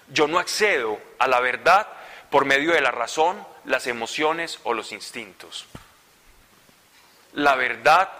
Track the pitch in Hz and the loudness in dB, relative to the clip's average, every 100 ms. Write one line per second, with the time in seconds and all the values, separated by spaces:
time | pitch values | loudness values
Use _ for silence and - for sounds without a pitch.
0 | - 143 147 175 - - 208 156 113 104 | -8 0 2 0 -2 0 0 0 -2 -6
1 | - - 131 123 123 123 151 190 214 - | -10 -4 0 2 2 2 4 4 2 -10
2 | - - - 139 135 139 160 165 131 120 | -20 -20 0 0 4 2 2 2 2 -2
3 | 117 160 165 202 - - - 131 131 117 | -4 0 0 0 -10 -18 -4 -4 -2 -6
4 | 113 - 156 165 165 - - 113 - 104 | -6 -2 -2 -2 -6 -8 -6 -4 -6 -14
5 | - 123 101 - 82 - - - - _ | -14 -16 -16 -18 -18 -18 -18 -20 -20 _
6 | _ _ _ _ _ _ _ _ _ _ | _ _ _ _ _ _ _ _ _ _
7 | _ _ _ - 143 131 123 113 131 170 | _ _ _ 0 2 2 0 0 4 4
8 | 190 - | 2 -4